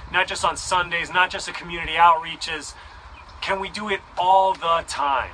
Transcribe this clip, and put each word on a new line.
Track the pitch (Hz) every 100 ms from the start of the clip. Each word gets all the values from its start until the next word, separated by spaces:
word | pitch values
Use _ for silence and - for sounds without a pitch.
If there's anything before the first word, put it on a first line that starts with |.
| -
not | 180 185
just | 190
on | 180 151
Sundays, | - 185 175 170 160
not | 180 180
just | 190 175
at |
community | - 175 170 160
outreaches? | 160 170 160 165 156 - 156 139 - - - - - - -
Can | - 190
we | 190
do | 202 214
it | 190 - -
all | 180 190 190
the | 180 170 170 -
time? | - 143 131 95